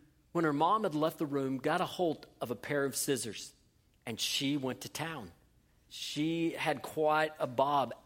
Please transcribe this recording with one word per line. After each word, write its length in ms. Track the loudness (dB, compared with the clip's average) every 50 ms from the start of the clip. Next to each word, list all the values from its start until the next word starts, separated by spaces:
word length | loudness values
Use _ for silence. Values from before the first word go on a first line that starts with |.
| -20 _ _ _ _ _ 0
when 120 | 2 2
her 80 | 4 4
mom 300 | 4 4 4 4 4 2
had 100 | 0 2
left 240 | 2 2 0 0 -2
the 80 | -2
room, 320 | -2 0 0 0 0 -2 0
got 240 | 0 0 2 2
a 40 | 0
hold 420 | -2 0 0 0 0 0 -2 -6 -14 -10 _
of 120 | -6 -4
a 40 | -4
pair 300 | -6 -4 -2 0 0 0
of 100 | 0 0
scissors, 580 | -2 0 0 0 0 -2 -4 -8 -10 -12 -14 -16 _ _ _ _ _ _ _ _ _ _
and 140 | -10 -6 -4
she 360 | -4 -2 -2 0 0 0 0
went 260 | 0 -2 -2 -4 -6
to 80 | -8 -10
town. 420 | -8 -6 -6 -6 -6 -8 -10 -12 -16 _ _ _ _ _ _ _ _ _ _ _
She 600 | -14 -12 -10 -6 -2 -2 0 0 0 0 0 0
had 320 | -2 0 0 0 0 0 -4
quite 480 | -6 -2 0 2 4 4 4 4 2 0 -4
a 80 | -4 -2
bob, 480 | 2 2 2 4 4 4 2 2 -2 -8 -12